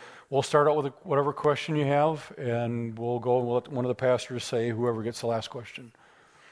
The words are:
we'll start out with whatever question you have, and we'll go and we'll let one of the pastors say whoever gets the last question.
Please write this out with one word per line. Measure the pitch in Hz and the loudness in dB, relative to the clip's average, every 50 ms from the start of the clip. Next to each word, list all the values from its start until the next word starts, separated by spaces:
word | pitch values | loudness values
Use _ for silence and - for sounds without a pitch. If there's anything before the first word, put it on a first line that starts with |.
| - - - - - - | -12 -20 -20 -20 -8 -2
we'll | 139 139 | 0 0
start | 135 - - 147 147 151 | 2 4 4 4 6 6
out | 147 151 | 4 2
with | 139 139 - - | 0 -4 -6 -8
whatever | - 190 143 139 143 147 | -4 0 2 2 2 2
question | 139 - - 151 143 - - - 156 | 0 2 2 2 2 2 0 -2 0
you | 151 143 | 2 2
have, | 139 143 143 151 160 160 143 - - - - | 4 4 4 4 2 0 -2 -8 -14 -12 -6
and | 139 120 117 117 120 117 120 117 117 113 110 | -4 -2 -2 0 0 -2 -2 -2 -4 -6 -6
we'll | 113 117 120 120 120 | -4 -4 -2 -2 0
go | 117 123 123 127 | 2 2 2 2
and | 120 | 2
we'll | 120 120 | 2 0
let | 123 - - | -2 -2 -2
one | 143 123 123 | -4 -2 0
of | 123 | -2
the | 120 | 0
pastors | - 131 127 123 113 - - 127 120 - | 2 2 2 2 2 0 -4 -8 -8 -6
say | - 131 117 113 120 | -4 -2 -2 0 0
whoever | 113 113 120 120 117 110 | 0 0 0 0 0 -2
gets | 107 117 113 - | -4 -6 -6 -4
the | - | -4
last | 117 117 113 - - | -2 -2 -2 -4 -8
question. | - 127 110 - - - 127 113 - _ _ - _ _ _ _ _ _ - - | -12 -12 -14 -14 -16 -18 -18 -18 -20 _ _ -20 _ _ _ _ _ _ -20 -20